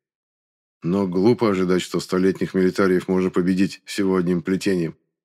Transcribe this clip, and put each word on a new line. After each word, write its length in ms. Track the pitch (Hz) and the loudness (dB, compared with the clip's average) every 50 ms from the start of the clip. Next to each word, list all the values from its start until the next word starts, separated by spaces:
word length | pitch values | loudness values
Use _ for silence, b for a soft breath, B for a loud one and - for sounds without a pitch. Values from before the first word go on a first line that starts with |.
| _ _ _ _ _ _ _ _ _ _ _ _ _ _ _ _ - | _ _ _ _ _ _ _ _ _ _ _ _ _ _ _ _ -4
Но 240 | 85 92 101 98 | -2 0 0 0
глупо 420 | 90 87 95 95 117 120 - 120 104 | 0 0 2 4 4 4 4 2 0
ожидать, 320 | 95 92 92 90 92 87 | 0 0 0 0 0 0
что 180 | - - - 85 | -2 -2 -6 -6
столетних 540 | - - 92 90 92 95 87 - 90 - - | -4 -2 -2 0 2 0 0 0 -4 -2 0
милитариев 540 | 95 92 90 - - 98 92 92 87 - | 0 0 0 2 2 2 2 2 0 0
можно 240 | 95 92 92 92 90 | 0 0 0 0 0
победить 500 | - 95 87 92 95 92 98 87 - - _ | 0 0 0 0 2 0 0 -2 -4 -10 _
всего 320 | - - 104 98 95 95 | -10 -6 -2 0 0 0
одним 260 | 92 87 90 90 85 | 0 0 0 -2 -2
плетением. 540 | 78 95 95 87 - 101 95 87 82 78 - _ _ _ _ _ | -2 -2 -4 -2 0 -2 -2 -2 -2 -4 -6 _ _ _ _ _